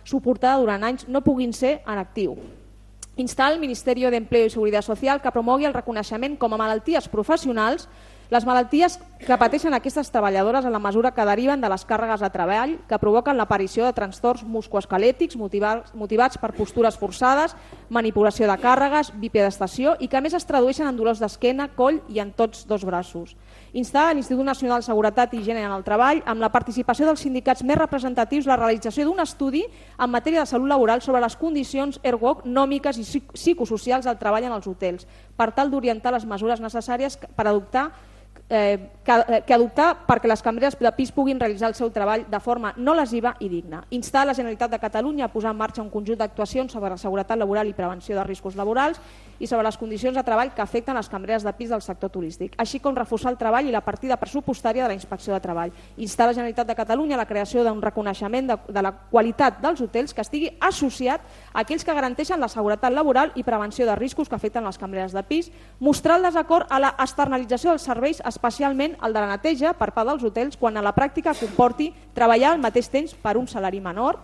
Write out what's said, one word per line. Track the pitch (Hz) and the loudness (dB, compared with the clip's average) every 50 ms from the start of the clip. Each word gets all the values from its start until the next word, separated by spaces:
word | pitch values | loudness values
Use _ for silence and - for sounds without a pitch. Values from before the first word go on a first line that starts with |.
| - | -10
suportada | - - 269 - 240 247 - - 254 269 269 | -4 -4 0 2 2 0 4 4 4 4 4
durant | 254 220 202 196 208 | 4 2 0 0 -2
anys, | 233 254 254 - - | -2 -4 -4 -8 -2
no | 247 277 269 | -2 2 2
puguin | - 277 254 254 240 220 | 4 2 2 0 -4 -2
ser | - 262 254 294 302 - | 0 0 0 0 0 -4
en | - 214 202 190 | -6 -6 -6 -6
actiu. | - - 220 202 156 - - - - - - - - - - - - - - - - - | -6 -6 -4 -4 -4 -4 -6 -14 -18 -20 -20 -20 -20 -20 -20 -20 -20 -20 -20 -20 -16 -6
Instar | - 254 240 - - 262 277 | -6 -6 -4 0 2 2 2
al | 311 339 | 2 0
Ministerio | 311 269 247 - - 262 247 247 247 254 | -2 -4 -6 -4 -2 -2 0 2 2 0
de | 240 233 | 0 0
Empleo | 226 - - 240 226 | -2 2 2 4 4
y | 220 | 4
Seguridad | - 233 214 214 208 208 208 | 2 2 0 2 2 0 0
Social | - 220 202 - 262 277 285 277 | -2 -4 0 2 0 0 2 0
que | 262 247 | -2 0
promogui | 240 233 233 254 269 294 | 0 2 2 2 2 2
el | 294 269 | 0 -2
reconeixement | 254 233 - 233 214 208 - 214 220 247 277 294 | -2 -4 -4 -6 -6 -6 -6 -6 -4 -4 -4 -2
com | 277 254 226 220 | -2 -2 -2 0
a | 214 | 0
malalties | 220 220 220 233 220 - 330 302 - - | 0 0 0 -2 0 0 0 0 0 -2
professionals | - 214 208 - 320 330 - 277 240 220 214 220 269 349 - - - - - - - - - - - | -4 -4 0 2 0 0 2 -2 0 0 0 0 0 -2 -6 -12 -20 -20 -20 -20 -20 -20 -8 0 0
les | 240 226 254 | 2 2 4
malalties | 247 247 247 240 - 294 349 349 349 - - - - - | 2 2 2 4 4 4 4 4 2 -4 -14 -20 -20 -14
que | - - 254 | 0 2 4
pateixen | 240 247 233 262 294 - 330 285 | 4 6 4 4 2 0 0 0
aquestes | 240 - 277 - 302 285 - | 0 -2 -2 -4 -4 -6 -2
treballadores | - 233 208 202 190 190 190 214 240 269 262 | 0 0 2 2 2 2 2 4 2 2 0
en | 254 233 | 0 -2
la | 208 | 0
mesura | 208 202 196 220 233 254 247 | -2 0 2 2 2 2 2
que | - 220 208 | 2 2 2
deriven | 202 214 247 269 285 277 | 2 2 2 2 2 2
de | 247 208 | 0 0
les | 190 190 - | -2 -2 -2
càrregues | - 226 214 226 226 220 208 208 | -2 -2 0 0 0 -2 0 -2
de | 190 - | -2 -2
treball | 175 175 175 196 220 247 285 330 339 - - | 0 0 2 2 0 0 0 -4 -6 -4 -2
que | 220 | -2
provoquen | 208 - 220 208 233 240 285 285 | 2 4 4 4 4 4 2 2
l'aparició | 254 214 - 214 196 196 190 - 226 226 | 2 2 2 0 0 0 -2 0 0 0
de | 254 240 | 0 0
trastorns | - 208 190 190 - - 240 247 240 220 220 | -2 -4 -6 -8 -2 0 0 0 0 -4 -6
musculoesquelètics | 226 226 208 - - 202 196 - 202 185 208 247 262 - 339 320 - | -6 -6 -6 -2 -4 -4 -2 0 0 4 4 4 4 4 -2 -4 -2
motivar-, | 240 220 196 175 202 208 208 220 233 226 - - | -6 -8 -4 -2 -2 0 0 -2 -2 -6 -12 -12
motivats | 233 214 196 220 214 185 - - - | -10 -6 -2 2 2 2 2 2 -2
per | - 220 214 | -6 -6 -4
postures | - 214 190 - - 233 226 - | -4 -6 -4 0 2 2 2 2
forçades, | - 208 196 185 - 254 254 269 285 311 339 - - - - - - - - 226 | 0 -6 -6 -4 0 2 4 4 4 2 0 -2 -8 -20 -20 -20 -20 -14 -4 -2
manipulació | 233 226 220 208 208 208 214 208 - 233 208 | 0 0 0 2 4 4 4 4 2 2 2
de | 196 | 2
càrregues, | 190 196 240 254 262 277 285 277 302 294 - - 208 | 2 4 4 6 6 4 2 2 0 0 0 -6 -10
bipedestació | 202 226 - 214 202 196 190 - 196 185 - - 254 294 330 - | -10 -2 2 2 2 2 2 -2 -6 -6 -4 0 2 2 2 2
i | 262 247 | -2 -2
que, | - | -2
a | 262 269 | 0 0
més, | 320 320 | 0 -2
es | 349 - - | -2 -4 0
tradueixen | 294 269 247 254 269 - 311 285 | 2 4 4 4 2 0 -2 -2
en | 254 | -2
dolors | 233 220 226 233 208 | 0 0 0 0 0
d'esquena, | 226 208 - - - 240 254 269 285 277 - | -2 -4 -4 0 0 0 0 0 -4 -6 -2
coll | - 247 262 311 311 - - | 2 2 2 2 0 -4 -4
i | 220 214 202 | -6 -6 -6
en | 202 196 | -6 0
tots | - 226 226 220 - - | 0 0 0 0 -8 -6
dos | - 214 208 196 185 | -4 -4 -2 -2 -2
braços. | 180 175 180 - - 170 170 170 - - - - - - - - - | -4 -4 -4 -6 -10 -12 -12 -12 -18 -20 -20 -20 -20 -20 -20 -10 -6
Instar | 247 247 - - 269 302 330 | -6 -6 0 2 4 4 4
a | 330 | 4
l'Institut | 285 254 - 254 247 269 269 | 0 0 -2 -2 0 0 -2
Nacional | 262 - 269 247 247 240 | -2 -2 0 0 0 0
de | 226 | 0
Seguretat | - 226 214 214 214 208 - 247 240 - | 0 0 2 2 4 4 4 2 2 0
i | 233 208 | -4 -4
Higiene | 208 233 226 208 | -4 -4 -2 -4
en | 202 196 | -4 -6
el | 190 185 | -6 -2
Treball, | - 208 220 240 269 302 330 - | 0 2 4 6 6 4 2 0
amb | - 226 220 | -2 -2 0
la | 226 214 | 0 2
participació | - 247 - - 220 247 240 - 240 - 294 | 2 0 0 0 -4 -2 0 0 2 2 4
dels | 311 311 294 | 2 2 2
sindicats | - 285 254 254 247 262 262 262 | -2 -4 -4 0 2 2 2 2
més | 254 254 294 | 2 0 2
representatius, | 302 320 302 - 269 247 262 247 247 233 226 285 294 269 277 | 2 2 0 0 -4 -4 -2 0 0 0 0 0 0 2 4
la | 262 | 2
realització | 240 226 226 226 226 - 226 196 294 294 | 4 4 2 2 2 -2 -4 -2 0 0
d'un | 302 359 381 | 0 2 0
estudi | 330 294 - - 285 269 254 302 403 480 - - - - - - | -2 -4 -2 -4 -4 -2 0 -2 -4 -4 -8 -16 -20 -20 -4 -2
en | 247 247 | -2 0
matèria | 240 240 233 311 330 330 | 0 0 0 2 2 2
de | 294 - | 0 0
salut | 262 254 254 277 285 | 0 0 2 2 4
laboral | 277 247 214 226 247 - | 4 6 4 4 2 2
sobre | - 262 247 | 2 2 2
les | 240 233 - | 2 0 -2
condicions | - 311 330 311 294 262 - - 269 277 285 269 - | -2 -4 -2 -2 -2 -4 -2 -2 -2 -2 -2 -6 -4
ergonòmiques | - 262 247 226 226 247 254 - - 240 247 262 277 269 277 277 277 285 277 | -2 -2 0 2 2 0 0 0 -4 -2 2 2 2 2 0 0 0 -2 -4
i | 233 220 | -2 -6
psic-, | - - 294 - - - | -6 -6 -6 -6 -6 -16
psicosocials | - - 330 349 339 240 - 220 208 - 247 247 262 240 254 | -2 2 2 2 2 0 -4 -4 -4 0 0 0 0 0 -2
del | 233 | -4
treball | - 220 214 208 220 240 247 | -2 0 0 0 0 0 -2
en | 240 | -6
els | 208 185 202 185 | -6 -8 -8 -8
hotels, | - 196 185 180 180 - - - - - - - | -4 -4 -4 -4 -4 -10 -18 -20 -20 -20 -20 -2
per | - 233 220 - | 0 0 0 2
tal | - 269 285 | 0 0 2
d'orientar | 262 277 240 247 226 220 208 247 247 | 0 0 0 0 -2 0 -2 -2 -2
les | 240 220 | -2 -4
mesures | 226 208 196 208 226 240 220 226 | -4 -6 -4 -2 -2 -2 -2 -4
necessàries | 220 220 233 220 - 240 240 269 277 - - - - - | -6 -6 -6 -4 -4 -4 -2 -2 -4 -6 -8 -16 -10 -4
per | - 214 | -2 2
adoptar, | 208 208 202 196 - - 254 269 320 - - - - - - - - - - - - | 2 2 2 0 0 -2 -2 -2 -2 -6 -12 -20 -20 -20 -20 -20 -20 -20 -20 -8 -2
eh, | 226 214 208 202 202 196 190 - - - - | 0 2 4 2 2 0 -4 -12 -20 -10 0
que, | - 240 | 2 4
eh, | 233 233 - 233 220 - | 4 4 4 2 0 2
que | - 254 | 4 4
adoptar | 233 233 226 - - 294 339 320 - - | 4 4 2 2 2 2 2 2 0 2
perquè | - 254 233 - 233 | 2 2 2 4 2
les | 220 214 - | 0 2 0
cambreres | 240 226 233 247 277 277 | -4 -2 0 0 -2 0
de | - 240 233 226 | 2 0 0 2
pis | - 262 240 - | 2 -6 -4 0
puguin | - 269 269 269 254 | 0 0 0 0 0
realitzar | 240 214 208 190 226 226 | 0 -2 -2 0 -2 -2
el | 220 | -2
seu | - 240 226 | -2 -4 -4
treball | 226 220 202 202 214 226 233 - | -2 -2 0 0 0 -2 -2 -4
de | 208 208 | -6 -6
forma | - 247 240 247 226 208 - | -2 -2 -2 -2 -2 -6 -6
no | - 247 269 320 | -2 0 2 2
lesiva | 330 294 226 226 240 214 240 240 - | 2 2 0 -2 -2 -2 -2 -4 -4
i | 214 196 | -8 -6
digna. | 175 170 170 175 156 165 - - | -6 -6 -8 -8 -14 -14 -12 -8
Instar | - 247 214 - - 269 277 | -8 -8 -8 0 0 2 2
la | 285 269 | 2 0
Generalitat | 247 247 233 220 208 240 240 | -2 -4 -6 -4 -4 -4 -4
de | 226 226 | -4 -4
Catalunya | - 214 - 214 233 285 302 285 262 | -6 -4 -4 -2 -2 -2 -2 -4 -4
a | 220 - | -4 -4
posar | 220 208 226 214 | -4 -4 -4 -4
en | |
marxa | 214 220 214 - 240 | -4 -4 -6 -4 -8
un | 214 208 | -10 -6
conjunt | - 214 208 196 226 214 | -6 -6 -4 -4 -2 -2
d'actuacions | 226 208 - - 214 202 - 262 262 247 - | -2 -6 -4 -6 -6 -4 -2 -4 -4 -4 -6
sobre | 233 202 190 | -6 -6 -6
la | 185 180 | -6 -6
seguretat | - 196 190 196 - - 226 226 | -6 -4 -4 -4 -2 -2 -2 -2
laboral | 214 196 202 214 214 214 | 0 0 0 0 0 -2
i | 196 | -4
prevenció | - 185 175 185 180 180 - 208 | -4 -6 -6 -6 -8 -8 -6 -4
de | 196 190 | -4 -4
riscos | 190 190 185 - 196 185 | -6 -8 -10 -10 -12 -8
laborals | 202 202 208 226 254 277 302 330 - - - - - - - - - | -4 -2 0 0 2 2 0 0 -4 -12 -20 -20 -20 -20 -20 -14 -12
i | - 226 | -6 -2
sobre | 247 226 214 | -2 0 0
les | 220 214 - | 0 -2 -4
condicions | 233 220 220 202 214 254 254 | -8 -8 -8 -4 -2 -2 -2
de | 262 254 | 0 -2
treball | 247 226 220 247 277 262 | 0 0 0 0 0 -2
que | - 208 | -6 -6
afecten | 196 - 233 233 - 262 | -4 -4 -6 -4 -2 -4
les | 240 202 - | -4 -6 -6
cambreres | - 190 190 190 226 226 208 | -10 -10 -4 -4 -4 -2 -2
de | 208 196 | -4 -6
pis | - 240 226 | -6 -6 -6
del | 240 214 196 | -6 -6 -6
sector | - 185 - - 196 - | -8 -10 -8 -8 -8 -6
turístic, | 190 175 160 160 - 180 196 - - | -6 -8 -8 -8 -10 -10 -10 -4 -4
així | 233 220 - 262 | -4 -4 -4 -4
com | - 285 269 | -2 -2 -2
reforçar | 262 247 - 233 214 - 254 247 | -2 -4 -2 -4 -2 -2 -2 -4
el | 247 | -2
treball | 240 220 220 240 285 | 0 2 2 2 2
i | 285 233 | 0 -2
la | 214 | -2
partida | - - 190 - - 262 254 254 | -2 -4 -8 -6 -2 -2 -2 -2
pressupostària | - - - 285 277 - 262 - - 233 220 254 254 | -2 -6 -6 -6 -4 -4 -6 -2 -2 -2 0 0 0
de | 233 196 | -2 -2
la | |
Inspecció | 196 185 - 202 190 - - 196 | -4 -8 -10 -12 -10 -6 -4 -4
de | 190 | -4
Treball. | - 185 170 170 170 175 - - - - - | -4 -4 -4 -4 -4 -6 -8 -14 -20 -20 -12
Instar | - 226 202 - - 233 240 | -10 -10 -10 0 2 2 2
la | 240 | 2
Generalitat | 247 240 233 226 240 240 220 | 0 -4 -4 -4 -4 -2 -2
de | 226 | -2
Catalunya | - 220 214 226 262 311 302 285 | -4 -2 -2 0 0 0 -2 -2
a | 254 220 | -2 -4
la | |
creació | - 214 202 202 190 - 247 240 | -2 -2 -4 -4 0 0 2 2
d'un | 226 214 214 202 | 2 0 0 -4
reconeixement | 214 202 220 208 202 196 - 208 202 220 254 262 254 233 | -4 -4 -2 -4 -4 -4 -4 -6 -4 -2 -2 0 -2 -2
de, | 202 - - | -4 -4 -6
de | 208 208 196 | -4 -2 -2
la | 190 190 - - - | -2 -2 -6 -12 2
qualitat | - 233 226 233 226 - 285 269 - - - | 4 4 4 4 2 4 2 2 2 2 -2
dels | 302 359 277 | -2 0 0
hotels | 254 202 - 233 262 294 - | -4 -4 -2 -4 -4 -4 -4
que | - 214 | -8 -8
estigui | - - 294 311 - - - | -6 -4 -4 -4 -4 -4 -2
associat | - 370 381 - 294 262 - - 254 247 277 330 - - - - - - - | -2 -2 0 0 -2 -2 -2 -2 -2 -2 -2 -2 -6 -12 -20 -20 -20 -8 -4
a | - - | -4 -4
aquells | - 302 330 - | -2 -4 -4 -2
que | - 320 | -2 -2
garanteixen | 294 269 254 247 - 302 - 370 339 | 0 -2 -2 -2 -4 -4 -4 -2 -2
la | 262 220 - | -2 -4 -2
seguretat | 226 208 208 208 208 - 254 247 | -2 0 0 0 0 0 0 2
laboral | 294 311 294 247 254 285 311 - | 2 2 4 4 4 4 2 0
i | 254 247 | -4 -2
prevenció | - 233 214 208 208 214 - 254 | -2 -2 -2 -2 -4 -2 0 0
de | 233 208 | 0 2
riscos | 202 226 262 - - 214 - | 0 -2 -4 -4 -4 -4 -4
que | - | -4
afecten | 202 - 214 - 247 226 | -4 -4 -4 -4 -4 -6
les | 196 190 - | -6 -8 -8
cambreres | 202 190 196 190 185 190 180 | -10 -8 -6 -6 -6 -4 -4
de | 190 196 | -6 -4
pis, | - - 330 339 - - - - - - - | -2 -2 -2 -2 -4 -12 -20 -20 -20 -12 0
mostrar | 254 285 285 - - 320 330 349 | 2 2 2 4 4 4 4 4
el | 370 359 | 4 2
desacord | 330 339 311 330 320 349 - - | 2 0 2 4 2 2 2 2
a | - 269 | 0 2
la | 277 269 - - | 2 2 2 0
externalització | 262 254 - - 285 269 262 254 254 214 247 240 - 349 339 | -2 -2 0 0 0 0 0 -2 -2 -2 -2 0 2 2 2
dels | 302 - | 2 0
serveis, | 269 247 226 247 294 320 - - | -4 -2 0 0 0 -2 -2 -6
especialment | - 220 - - 240 226 - 285 277 277 262 277 311 339 - - | -8 -6 -2 -2 -2 0 0 0 0 0 0 -2 -2 -2 -4 -4
el | 226 220 | -2 0
de | 214 | 0
la | 208 202 202 | 0 0 -2
neteja | 202 - 311 330 254 269 320 349 | -2 0 0 0 2 2 0 2
per | - 226 202 | 0 -2 -2
part | - 233 220 | 0 0 0
dels | 240 294 294 240 | 0 0 0 -2
hotels, | 220 190 226 240 285 - | -2 -2 -2 -4 -4 -2
quan | - - 226 214 | 0 0 0 0
a | 214 202 | 0 -2
la | 202 202 | 2 2
pràctica | - 262 294 - 330 311 330 294 | 2 2 2 0 -2 -2 -2 -2
comporti | - 233 208 - - 247 247 240 - 302 320 - - - - - | -2 -4 -4 4 4 4 4 4 0 -4 -4 -4 -12 -20 -12 -2
treballar | - 240 233 233 233 254 294 330 | 2 4 6 6 6 6 4 4
al | 330 262 | 2 0
mateix | 254 - 247 240 - - | 0 0 0 -2 0 -2
temps | 269 302 320 - - | -2 -2 -2 -10 -6
per | - 220 208 | -4 -2 0
un | 233 254 247 | 0 -2 -4
salari | - 233 190 190 185 196 | -6 -4 -4 -4 -4 -4
menor, | 196 180 170 196 240 285 359 - | -8 -8 -4 -2 0 -2 -2 -2